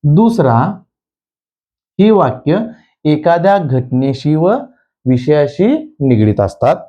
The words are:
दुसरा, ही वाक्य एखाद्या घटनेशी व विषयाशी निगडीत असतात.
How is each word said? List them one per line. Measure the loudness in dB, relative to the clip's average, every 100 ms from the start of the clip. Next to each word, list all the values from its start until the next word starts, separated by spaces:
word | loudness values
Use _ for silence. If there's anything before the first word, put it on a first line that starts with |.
दुसरा, | 2 2 2 2 0 0 -2 -6 _ _ _ _ _ _ _ _ _ _ _ 0
ही | 2
वाक्य | 4 0 -2 -4 -2 -4 -14 _ _
एखाद्या | -2 0 0 0 2 0
घटनेशी | 0 -4 -2 -2 -2 -4 -2
व | 0 0 -2 -6 _ _ _ -2
विषयाशी | -2 0 0 0 0 -2 -2 -8 _
निगडीत | 0 2 2 0
असतात. | -4 -2 -2 -2